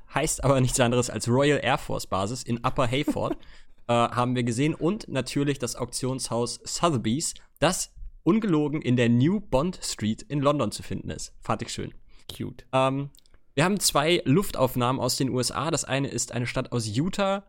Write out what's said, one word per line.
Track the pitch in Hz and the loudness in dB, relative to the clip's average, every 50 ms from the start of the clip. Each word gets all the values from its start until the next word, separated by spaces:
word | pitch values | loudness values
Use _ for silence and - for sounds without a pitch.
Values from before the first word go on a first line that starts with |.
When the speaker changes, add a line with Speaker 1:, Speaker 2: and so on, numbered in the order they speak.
| - - - | -12 -6 -4
Speaker 1:
heißt | 143 - - - - - | -2 -2 -2 -2 0 4
aber | 131 139 131 | 4 4 6
nichts | 127 123 - - | 4 4 4 4
anderes | 120 117 123 123 120 - | 4 4 4 2 0 0
als | - 110 - | -2 -4 0
Royal | 117 117 131 143 147 143 - | 2 4 4 6 4 4 2
Air | - 117 139 | 2 0 0
Force | - - - 110 101 - | 0 -2 -4 -6 -4 -4
Basis | - 95 92 98 101 127 - | -2 -2 -2 0 -2 -4 -6
in | - - 117 117 | -4 -4 -4 -2
Upper | - 127 - - 131 120 | -2 -2 0 2 0 2
Hayford, | 131 143 147 302 - - 110 - - - - - - - | 2 0 0 0 -2 -2 -2 -4 -4 -6 -10 -18 -18 -20
<laughs> | - - - - - | -20 -20 -20 -10 -2
äh, | - 120 | 0 2
haben | 120 117 - - 123 123 123 123 | 2 2 2 2 0 0 0 0
wir | 127 120 | 0 0
gesehen. | 120 113 120 143 156 156 | 0 0 0 0 0 0
Und | - - 165 214 220 - - | 0 -2 -2 -2 -2 -6 -6
natürlich | 139 131 127 - - 143 143 147 139 - | -4 -4 -4 -2 -2 -2 0 0 -2 -2
das | 123 113 - | -4 -6 -6
Auktionshaus | - 123 117 - - 127 127 131 135 - - 117 117 120 117 - - - | -6 -8 -6 -6 -4 -4 -4 -4 -4 -4 -4 -2 -2 -2 -2 -6 -8 -10
Sotheby's, | - - - - 175 147 113 98 110 117 160 - - - - - - _ - | -8 -4 0 0 2 2 2 0 0 -2 -2 -2 -6 -8 -10 -16 -14 _ 0
das | 139 170 185 - - - - - - - - - - | 2 2 2 0 -6 -8 -10 -14 -14 -14 -10 -2 2
ungelogen | 160 202 226 226 202 156 151 147 143 143 - | 2 2 4 4 2 2 2 2 0 -2 -2
in | - 123 127 | 0 2 4
der | 127 120 117 | 4 6 6
New | 120 120 131 170 196 208 | 6 6 6 4 4 0
Bond | - - 127 127 151 185 - - - | -2 0 0 2 2 0 -4 -6 -8
Street | - - - 110 107 110 - | -8 -6 -2 -2 -2 -2 -2
in | - - 139 147 | -4 -6 -2 0
London | 135 143 147 143 117 107 | 2 2 2 2 0 -2
zu | - - - | -4 -6 -8
finden | - 98 - - 101 | -8 -8 -6 -6 -8
ist. | 80 - - - - - | -8 -8 -10 -14 -14 -10
Fand | - - 110 101 98 | -4 -4 -4 -4 -4
ich | - - | -8 -8
schön. | 104 - - - - - - - - - - - | -8 -8 -10 -12 -16 -20 -20 -20 -20 -16 -14 -10
Speaker 2:
Cute. | - 107 101 - - - - | -8 -8 -8 -10 -12 -8 -2
Speaker 1:
Ähm, | - 131 131 135 135 139 143 143 - - - - - - - _ - | 0 2 2 2 0 -2 -6 -8 -12 -18 -20 -20 -20 -20 -18 _ 0
wir | 135 156 | 2 2
haben | 185 208 185 | 2 2 0
zwei | - - - 147 143 160 175 - - | 0 2 2 2 2 4 2 2 4
Luftaufnahmen | 131 135 196 208 - - - 131 123 - 127 120 123 135 110 | 4 4 4 4 0 0 0 0 2 2 2 0 0 0 0
aus | 117 131 - | 0 -2 0
den | - 135 123 | 0 -2 0
U | 123 127 | 0 0
S | 120 - | -2 -2
A. | - 90 139 160 | -2 -4 -2 -2
Das | 165 - - | -2 -2 -2
eine | - 131 139 139 | -2 -2 -2 -2
ist | - - 120 - - | -2 -2 -4 -4 -4
eine | - 120 123 | -4 -4 -4
Stadt | 120 - 135 123 - | -2 -2 -4 -4 -2
aus | 127 123 110 110 101 | -2 -4 -2 -2 -2
Utah, | 127 160 190 - 202 196 190 196 202 - | 0 -2 0 0 0 0 0 0 -2 -6